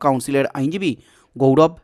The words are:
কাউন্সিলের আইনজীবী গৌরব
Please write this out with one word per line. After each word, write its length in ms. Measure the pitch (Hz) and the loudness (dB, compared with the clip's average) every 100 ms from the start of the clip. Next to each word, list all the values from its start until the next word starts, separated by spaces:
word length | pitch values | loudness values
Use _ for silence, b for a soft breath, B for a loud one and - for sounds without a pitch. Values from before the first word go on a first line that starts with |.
কাউন্সিলের 420 | 143 127 139 139 135 139 | -2 -2 0 -2 -2 -4
আইনজীবী 340 | 135 190 185 113 b b b 120 | -4 -4 -4 -6 b b b -2
গৌরব 360 | 135 135 160 170 | 2 4 2 0